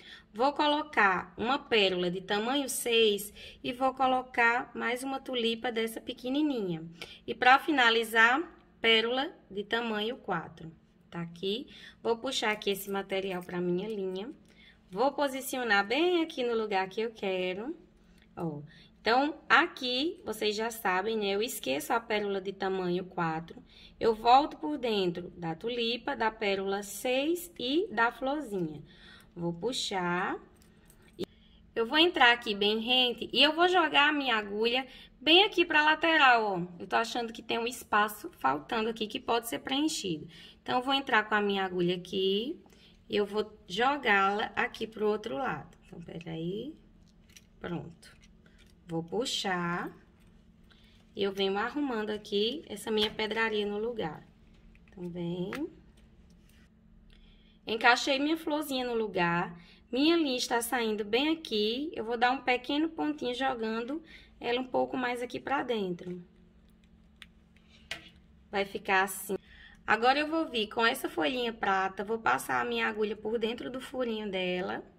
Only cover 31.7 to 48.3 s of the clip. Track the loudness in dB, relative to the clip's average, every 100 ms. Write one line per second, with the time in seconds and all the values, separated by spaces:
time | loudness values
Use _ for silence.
31.7 | -4 0 4 4 8 6 6 2 0 2
32.7 | 2 2 2 2 0 -2 4 4 6 4
33.7 | 4 4 4 4 2 0 0 -2 -2 0
34.7 | 0 -4 -10 -20 -4 6 8 8 4 2
35.7 | 4 4 4 4 6 8 8 6 0 -4
36.7 | -8 -2 0 0 -2 -6 -8 -6 -4 -4
37.7 | -6 0 2 2 0 -14 -2 0 0 -2
38.7 | -2 -2 -2 -4 -6 -2 -2 -2 -6 -4
39.7 | 0 0 0 -4 -6 -8 -18 -20 -14 -2
40.7 | -2 0 0 2 2 4 2 2 0 -2
41.7 | 0 0 0 -4 -2 0 0 -2 -8 -14
42.7 | -20 -20 -20 -4 -2 -2 -2 -4 -8 -8
43.7 | 0 0 2 4 4 4 2 -2 -2 -4
44.7 | -4 -8 -2 0 0 -2 -4 -4 -6 -8
45.7 | -20 -20 -18 -14 -14 -10 -8 -6 -6 -8
46.7 | -14 -20 -20 -20 _ -20 -20 -20 -14 -8
47.7 | -8 -10 -16 -20 -20 -20